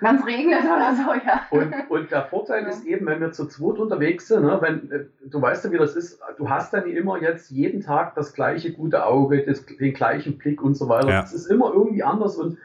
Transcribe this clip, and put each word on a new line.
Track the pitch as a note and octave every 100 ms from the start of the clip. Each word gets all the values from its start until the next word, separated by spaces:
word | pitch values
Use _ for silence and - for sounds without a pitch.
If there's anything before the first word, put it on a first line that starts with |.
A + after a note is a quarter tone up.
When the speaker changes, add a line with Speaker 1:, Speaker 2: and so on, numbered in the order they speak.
Speaker 1:
Wenn's | G#3+ C4+ A3+
regnet | A#3+ D#4+ D4
oder | D#4 E4+ B3+
so, | C4 C#4
ja. | B3+ - - -
Speaker 2:
Und, | D3 D#3 C#3 -
und | E3 -
der | C#3+
Vorteil | - G3 - G#3+
Speaker 1:
Ja. | -
Speaker 2:
ist | G#3+ E3
eben, | F#3+
wenn | D#3+ D#3+
wir | D#3+
zu | - C#3+
zweit | C#3 F3+ G#3+
unterwegs | G#3+ D#3 D#3 E3+ -
sind, | G#3+
ne, | C#3+ F#3+
wenn, | D#3+ D#3 -
äh, | C#3+ - _ C3+
du | C#3+
weißt | B2 - -
ja, |
wie | E3
das | D3
ist, | E3 E3+ - - -
du | C3+
hast | C#3 -
dann | G3 F3
immer | E3+ G3 F3+
jetzt | D#3+ E3 -
jeden | C3+ F3 G#3
Tag | - D3+ F3
das | D3+ -
gleiche | - A#2+ - E3
gute | D#3 D#3 -
Auge, | G#2+ C3+ C#3 C#3 C#3+
das, | C#3 -
den | - C3+
gleichen | C3 A#2+ D3 D3 -
Blick | D3 D3
und | C#3
so | C#3 B2
weiter. | A#2 C3+
Speaker 3:
Ja. | F#2+
Speaker 2:
Es | -
ist | - -
immer | A#3 A#3+
irgendwie | F#3 A3+ G3+
anders | - G#3+ G3+ E3
und | D#3+ -